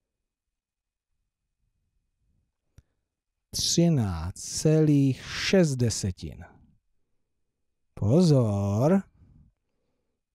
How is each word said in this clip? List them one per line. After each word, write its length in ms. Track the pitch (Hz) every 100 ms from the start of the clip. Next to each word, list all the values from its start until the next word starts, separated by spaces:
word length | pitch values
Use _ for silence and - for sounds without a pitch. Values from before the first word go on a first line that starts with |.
| _ _ _ _ _ _ _ _ _ _ _ _ _ _ _ _ _ _ _ _ _ _ _ _ _ _ _ - _ _ _ _ _ _ _ -
Třináct 840 | - - 170 156 104 85 80 -
celých 840 | - - 160 156 156 143 139 127 -
šest 500 | - - 196 165 131
desetin. 680 | 120 - 101 - 80 - - - _ _ _ _ _ _ _ _ _ _ _ _ _
Pozor! 1080 | - 98 143 180 139 113 101 101 101 143 196 - _ - - - _ _ _ _ _ _ _ _